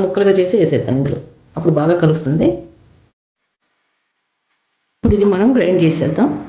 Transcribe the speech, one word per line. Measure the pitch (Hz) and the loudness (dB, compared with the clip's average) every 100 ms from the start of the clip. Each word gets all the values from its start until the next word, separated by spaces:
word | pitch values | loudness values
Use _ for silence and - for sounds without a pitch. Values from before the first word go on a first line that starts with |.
| 185 | -2
ముక్కలుగా | 202 196 190 | 0 2 2
చేసి | 180 220 | 2 0
వేసేద్దాం | 151 131 - 131 | 0 0 -2 -2
ఇందులో, | 139 - - - _ - | -2 -6 -12 -20 _ -6
అప్పుడు | 165 147 | -2 0
బాగా | 156 175 | 0 0
కలుస్తుంది. | 160 156 170 160 285 - - - _ _ _ _ _ _ _ _ _ _ _ _ _ _ _ _ _ _ _ _ _ _ | 0 0 -2 -2 -2 -2 -10 -20 _ _ _ _ _ _ _ _ _ _ _ _ _ _ _ _ _ _ _ _ _ _
ఇప్పుడు | 220 208 | 0 2
ఇది | 202 185 | 2 2
మనం | 226 247 | 2 2
గ్రైండ్ | 175 180 160 | 2 2 2
చేసేద్దాం. | - 151 160 226 - | 0 -2 0 -2 -4